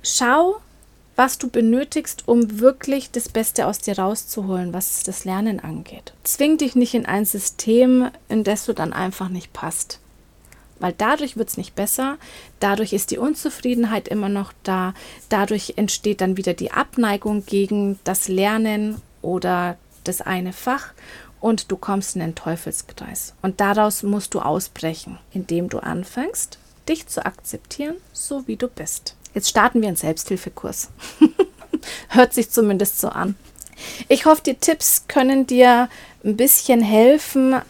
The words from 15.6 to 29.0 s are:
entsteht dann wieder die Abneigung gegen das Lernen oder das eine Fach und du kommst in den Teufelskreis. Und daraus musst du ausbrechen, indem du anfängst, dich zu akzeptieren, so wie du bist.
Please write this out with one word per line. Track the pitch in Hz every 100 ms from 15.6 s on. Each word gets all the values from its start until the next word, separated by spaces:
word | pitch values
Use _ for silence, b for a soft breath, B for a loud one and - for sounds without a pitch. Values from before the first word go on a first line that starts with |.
| - -
entsteht | 208 - 208 202
dann | 185 190
wieder | 185
die | 170 -
Abneigung | - 285 - 226 202 214 208
gegen | 196 202 196 208 202 196
das | - 190 -
Lernen | 185 196 220 220 214 214 214 - _
oder | 165 185 185 180 175 - _ -
das | - 180
eine | - 185 180
Fach | 185 - 262 - - B B B -
und | 226 226 -
du | 190
kommst | - 196 196
in | 180
den | 165
Teufelskreis. | 165 - 165 - - - - - - - -
Und | 190 190
daraus | 202 208 214 208
musst | 202 208 -
du | 190
ausbrechen, | - 165 - - 160 160 - 175 _
indem | 190 185 170 175
du | -
anfängst, | - 165 185 - 311 - - - _ _ -
dich | 320 -
zu | - -
akzeptieren, | - - - - - 294 349 -
so | - - 277 254
wie | 220
du | 247
bist. | - 156 -